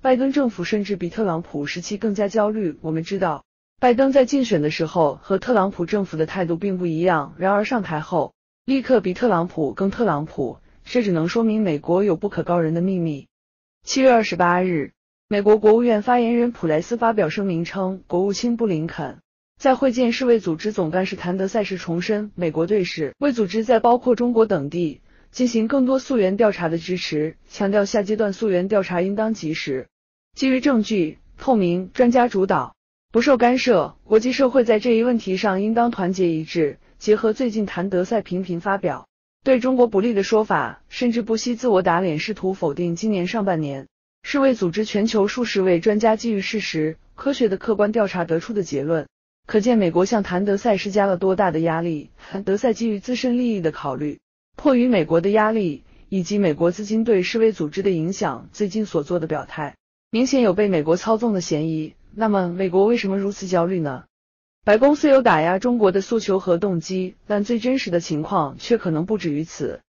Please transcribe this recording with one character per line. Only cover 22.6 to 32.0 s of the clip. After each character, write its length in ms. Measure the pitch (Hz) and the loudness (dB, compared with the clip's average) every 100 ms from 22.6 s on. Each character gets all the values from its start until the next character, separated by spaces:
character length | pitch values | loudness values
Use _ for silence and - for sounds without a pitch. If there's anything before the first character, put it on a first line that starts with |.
| 170 | 0
对 180 | 208 | 0
世 300 | 175 - 143 - | -2 -4 -8 -2
卫 140 | 285 | -2
组 140 | 240 196 | 0 -2
织 180 | 208 | -2
在 160 | 220 226 | 2 4
包 180 | 233 240 | 4 2
括 160 | 247 | 2
中 180 | 226 240 | 2 2
国 140 | 226 220 | 2 2
等 240 | 185 139 | 2 -2
地 300 | 175 170 - _ _ _ | -2 -4 -6 _ _ _
进 160 | - 247 | -2 0
行 180 | 233 220 | 2 0
更 180 | 277 | 2
多 140 | 254 269 | 2 0
溯 180 | - 254 | 0 0
源 200 | 185 196 | 0 4
调 160 | 220 | 2
查 160 | 170 170 | 2 -4
的 100 | 165 | -4
支 180 | 165 180 | -4 -6
持， 400 | - 151 156 - _ | -4 -4 -4 -6 _
强 220 | - 196 | -4 0
调 140 | 208 | 0
下 180 | 202 220 | 2 -2
阶 140 | 196 214 | -2 -2
段 160 | 208 | -2
溯 180 | 190 220 | 0 0
源 180 | 180 190 | 0 2
调 160 | 208 | 0
查 180 | 190 180 | 0 -2
应 140 | 185 202 | -2 -2
当 180 | 220 | -2
及 200 | 220 156 | -4 -6
时、 340 | 160 - 131 - _ _ _ _ | -6 -6 -8 -8 _ _ _ _
基 140 | - 269 | -4 0
于 120 | 262 | 2
证 220 | 269 247 | 2 2
据、 360 | 208 214 156 - - - | 0 0 -2 -4 -20 -8
透 200 | - 233 | 0 2
明、 340 | 175 175 185 | 2 0 -4
专 200 | - | 2